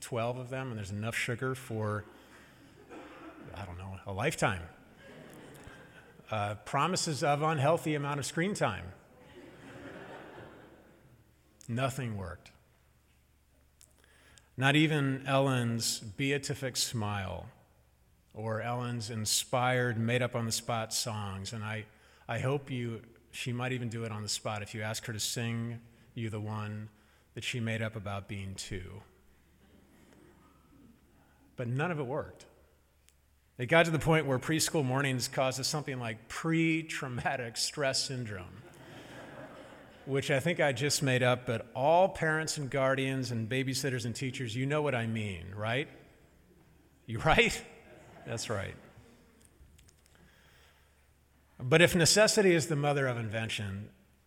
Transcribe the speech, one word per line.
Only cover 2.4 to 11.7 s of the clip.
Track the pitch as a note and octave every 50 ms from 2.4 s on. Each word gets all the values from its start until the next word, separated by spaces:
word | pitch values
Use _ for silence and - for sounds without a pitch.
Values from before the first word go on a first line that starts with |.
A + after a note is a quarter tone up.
| - - - - - - - - - - - - - - - - - - - - - - -
I | - G2
don't | F#2 F2 F2+
know, | F#2 G2 F#2+ G2 -
a | G2+ G2
lifetime. | F#2+ A#2 D#3+ D#3+ - E3 C3 F#2+ F2 E2 F2 - - - - - - - - - - - - - - - - - - - - - - - - - - - - - - - -
Uh, | A2 G#2+ G2+ G#2 G#2+ G2+ -
promises | - - C#3 C#3+ E3 F#3 E3 - E3+ D3+ A#2+ E3
of | D3 C#3+ C#3+ D3+
unhealthy | D#3 D#3+ C#3+ C3 D3 E3+ E3 - D#3+ D3+
amount | D3 C#3+ C#3+ D3 C#3+
of | B2+
screen | - - E3 E3 G3+ G#3
time. | - D#3 B2 G2 F2+ F2 F2+ - - - - - - - - - - - - - - - - - - - - - - - - - - - - - - - - - - - - - - - - - - - - - - - _ _ _ _ _ _ - -
Nothing | -